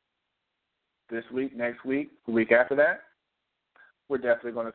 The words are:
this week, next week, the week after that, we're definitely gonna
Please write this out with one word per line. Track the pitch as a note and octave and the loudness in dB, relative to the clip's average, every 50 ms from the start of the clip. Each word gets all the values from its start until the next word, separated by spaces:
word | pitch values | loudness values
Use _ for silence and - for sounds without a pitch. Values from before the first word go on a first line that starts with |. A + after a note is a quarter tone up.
| _ _ _ _ _ _ _ _ _ _ _ _ _ _ _ _ _ _ _ _ _ - | _ _ _ _ _ _ _ _ _ _ _ _ _ _ _ _ _ _ _ _ _ -10
this | A#2 A#2 A2+ - | -10 -10 -10 -8
week, | A#2+ C3 C3+ C3+ - | -6 -6 -6 -6 -6
next | A#2 A#2+ A#2+ A#2+ - - | -4 -6 -6 -6 -6 -6
week, | C3 C3+ C#3+ D3+ - _ _ - | -4 -4 -4 -4 -8 _ _ -8
the | A#2 | -2
week | A2+ A2+ A2+ A2+ | 0 0 4 4
after | A#2 A#2+ B2 - C#3 | 4 4 4 2 4
that, | C#3+ D3 E3+ F#3+ - - _ _ _ _ _ _ _ _ _ _ _ _ _ _ _ - _ _ _ _ | 2 2 2 2 -4 -10 _ _ _ _ _ _ _ _ _ _ _ _ _ _ _ -20 _ _ _ _
we're | - C#3 | -6 -6
definitely | B2 A#2+ A#2+ A#2 - B2 A#2+ A2+ | -2 2 0 0 0 0 -8 -6
gonna | A#2+ A2+ A2+ | -6 -8 -8